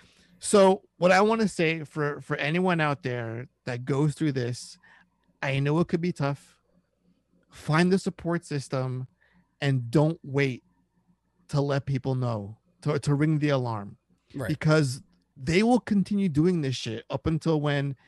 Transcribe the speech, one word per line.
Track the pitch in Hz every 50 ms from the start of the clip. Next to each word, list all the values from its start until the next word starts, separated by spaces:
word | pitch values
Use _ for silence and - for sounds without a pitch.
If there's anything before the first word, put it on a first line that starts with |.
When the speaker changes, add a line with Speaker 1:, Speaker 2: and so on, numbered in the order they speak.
| - _ _ _ _ _ _ _
Speaker 1:
So | - - - 208 190 190 185 - _ _ _ -
what | 165 180
I | 180 185 208
wanna | 214 226 226 226 185
say | - - 175 156 160 165 151
for, | - - 160 147 147 143 143
for | 135 - 147
anyone | - 147 143 160 180 185 190 175 165
out | 156 151 143 - -
there | 127 123 123 117 113 113 117 123 135 _ _ -
that | - 123 120 123
goes | 139 143 135 151 156 143
through | - 160 151 135
this, | 131 123 120 123 - - - - - _ - - - _ _ _ _ _ _ _ - -
I | 139 135 135
know | 139 143 147 165
it | 175 -
could | - 175 165
be | 180 160
tough. | - 147 139 143 - - _ _ _ _ _ _ _ _ _ _ _ _ _ _ _ _ _ _ _ _ _
Find | - - - - 147 160 175 180
the | 185 196
support | - 190 - - - 165 170 170 -
system | - 151 143 131 - - 135 131 131 127 127 127 - _ _ _ _ _ _ _ _ _ - -
and | 139 135 127 120 120
don't | 113 160 147 156 165 - -
wait | 147 131 139 139 135 123 - _ _ _ _ _ _ _ _ _ _ _ _ _ _ _ _ _ -
to | - 143 139
let | 143 139 139 -
people | - 139 127 - 135 131
know, | 127 123 120 117 107 101 98 110 - _ _ _ _ -
to, | 143 151 147
to | - 147 143
ring | 139 151 156 156 147
the | 143 147
alarm. | 143 135 123 123 113 107 101 101 101 - _ _ _ _ _ _ -
Speaker 2:
Right. | 135 127 104
Speaker 1:
Because | 156 - - 156 156 156 151 135 123 139 - _ _ _ _ _ _
they | - 131 131 160 185 214
will | 226 247 233
continue | - - 220 202 180 - 208 202 196 190
doing | 143 143 156 180 185 170
this | 147 135 127
shit | - - 120 110 113 - -
up | 143 135 -
until | 160 160 151 - 165 160 151
when | 143 147 143 143 139 139 135 - _